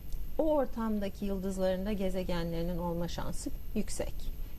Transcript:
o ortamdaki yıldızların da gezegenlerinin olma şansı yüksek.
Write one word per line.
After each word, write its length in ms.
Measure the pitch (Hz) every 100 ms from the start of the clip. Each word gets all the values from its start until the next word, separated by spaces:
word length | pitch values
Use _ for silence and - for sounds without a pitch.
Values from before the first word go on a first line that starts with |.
| - - - -
o 60 |
ortamdaki 840 | 311 302 247 - 220 214 196 - 202
yıldızların 600 | 196 190 190 185 185 202
da 80 |
gezegenlerinin 840 | 208 190 185 180 175 170 170 170 175
olma 300 | 175 170 170
şansı 420 | - - 170 - - - 220
yüksek. 380 | 202 - - - - - -